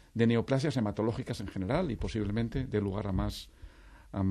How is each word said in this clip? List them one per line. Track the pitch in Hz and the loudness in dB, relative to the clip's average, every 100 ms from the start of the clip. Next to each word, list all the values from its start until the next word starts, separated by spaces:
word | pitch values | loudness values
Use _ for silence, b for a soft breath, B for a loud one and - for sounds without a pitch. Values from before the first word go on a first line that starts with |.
| B | B
de | 110 117 | 2 4
neoplasias | 117 110 135 151 131 | 4 2 2 2 2
hematológicas | 104 101 110 113 120 120 | 0 2 0 0 -4 -6
en | 98 | -6
general, | - 92 151 175 | -4 0 0 0
y | 107 | -2
posiblemente | 101 110 101 110 117 139 127 | -2 -2 0 0 -2 -2 0
dé | 104 | 0
lugar | 101 98 101 | 0 -2 0
a | |
más, | 95 104 - - B B B B B B | 0 0 -4 -12 B B B B B B
a, | 95 95 | 0 2